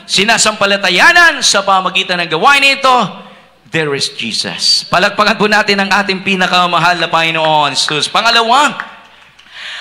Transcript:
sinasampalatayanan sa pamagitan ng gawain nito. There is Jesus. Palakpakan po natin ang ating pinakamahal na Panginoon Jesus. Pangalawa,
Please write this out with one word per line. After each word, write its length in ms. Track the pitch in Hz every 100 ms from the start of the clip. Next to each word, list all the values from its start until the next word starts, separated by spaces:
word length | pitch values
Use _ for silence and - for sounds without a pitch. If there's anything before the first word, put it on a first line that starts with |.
| -
sinasampalatayanan 1400 | - 214 214 214 214 202 202 190 180 294 349 339 277
sa 240 | 214 208 196
pamagitan 560 | 190 180 185 190 180
ng 80 | 170
gawain 320 | 156 240 277
nito. 320 | 277 269 262 247 190 - - - - _ _
There 240 | 160 151
is 240 | 139 - -
Jesus. 720 | 113 92 101 85 - - -
Palakpakan 480 | 170 202 202 208 220
po 160 | 208
natin 320 | 214 202 196
ang 80 | 196
ating 320 | 196 196 190
pinakamahal 800 | 190 190 180 180 180 170 175 175
na 80 | 160
Panginoon 640 | 160 165 160 156 156 143 131
Jesus. 320 | - 151 -
Pangalawa, 880 | 180 226 233 226 262 285 - - - - - - _ - - - -